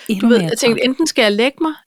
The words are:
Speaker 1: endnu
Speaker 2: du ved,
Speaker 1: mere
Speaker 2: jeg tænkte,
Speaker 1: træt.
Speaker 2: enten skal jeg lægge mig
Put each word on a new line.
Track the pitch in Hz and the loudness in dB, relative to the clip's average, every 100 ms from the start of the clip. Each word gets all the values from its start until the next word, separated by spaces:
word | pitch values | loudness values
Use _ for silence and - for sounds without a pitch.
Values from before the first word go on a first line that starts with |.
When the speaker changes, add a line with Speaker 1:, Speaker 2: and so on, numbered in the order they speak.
| - | -6
Speaker 1:
endnu | 196 | -2
Speaker 2:
du | 226 | 2
ved, | 233 | 2
Speaker 1:
mere | 165 | 2
Speaker 2:
jeg | 226 | -2
tænkte, | 240 226 | 0 0
Speaker 1:
træt. | 240 | -2
Speaker 2:
enten | 262 320 | -2 -2
skal | - | 0
jeg | 214 | 0
lægge | 208 254 - | 2 -2 -2
mig | 320 302 | -6 -6